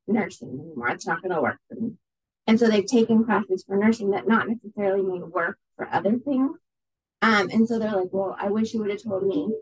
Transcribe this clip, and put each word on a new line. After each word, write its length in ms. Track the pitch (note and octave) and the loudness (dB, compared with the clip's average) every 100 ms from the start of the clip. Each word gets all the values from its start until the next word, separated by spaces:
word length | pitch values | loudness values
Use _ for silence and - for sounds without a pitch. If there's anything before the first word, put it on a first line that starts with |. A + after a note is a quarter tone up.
| - | -4
nursing 420 | A3 F#3+ - - | -2 -2 -8 -12
anymore. 400 | C3+ E3 D3 A#2+ | -12 -12 -8 -6
It's 180 | F#3 - | -6 -6
not 140 | - | -6
gonna 200 | F#3 E3+ | -4 -2
work 180 | A#2+ - - | -2 -4 -10
for 60 | - | -8
me." 180 | A3+ - _ _ _ _ - | -8 -8 _ _ _ _ 2
And 120 | A3 | 4
so 80 | A3+ | 6
they've 180 | G#3+ F#3 | 4 4
taken 380 | A#3+ A3+ A3+ | 4 4 4
classes 400 | A3+ A3 A3 F#3 - | 4 0 0 -4 -2
for 120 | G3 | 0
nursing 340 | G#3+ A3+ G3+ | 2 2 0
that 160 | G3 - | 0 2
not 220 | A3 - | 2 2
necessarily 540 | A3+ G#3 - G3+ G3 | -4 -8 -4 -2 0
may 200 | F#3+ F3+ | -2 -4
work 340 | E3 F3 E3+ G3+ _ - | -6 -4 -4 -6 _ -14
for 120 | - | -6
other 280 | - F#3 B3 | -2 0 0
things. 400 | - C4 C4+ E4 _ _ _ _ _ - | 0 0 0 -2 _ _ _ _ _ -2
Um, 280 | A3+ G#3 F#3 | 2 2 2
and 180 | A3 A3+ | 2 2
so 120 | A3+ | 2
they're 160 | G#3+ G3+ | -2 -2
like, 160 | F#3 | -2
"Well, 240 | F#3+ F#3+ - | -2 -4 -4
I 120 | G3 | -2
wish 240 | G#3+ A3 | 0 -2
you 80 | A3+ | -2
would 80 | G3+ | -4
have 140 | G3+ | -4
told 220 | A3+ F#3+ G3 | -4 -2 0
me 280 | F#3+ G3 A3 | 0 -2 -4